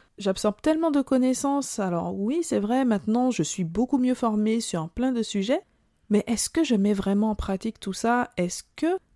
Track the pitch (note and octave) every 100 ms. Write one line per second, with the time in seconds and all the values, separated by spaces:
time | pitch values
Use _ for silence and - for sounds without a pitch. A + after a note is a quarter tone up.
0 | _ - G3 F#3+ G#3 G3+ D#4 D#4 E4 C#4+
1 | C4+ C4 B3+ B3+ C#4 C#4+ C4+ - F#3 F3
2 | F3 F#3+ G#3 D#4+ E4 G#3+ G3+ B3+ B3+ G#3
3 | - A#3 B3+ A#3 D3+ - E3 F3 B3+ C4+
4 | B3+ B3+ A#3 G#3+ G#3+ A3+ - F3 D#3+ -
5 | B3+ A#3+ G#3+ G3+ G3 D#4 - _ _ _
6 | - G#3 - A3+ - E4 D#4 A3 G3+ G3
7 | G3 G3+ A3 G#3+ - F#3+ A3 - G3 F#3+
8 | A3+ A#3+ B3 - F3 - - - D#4+ F#4+
9 | _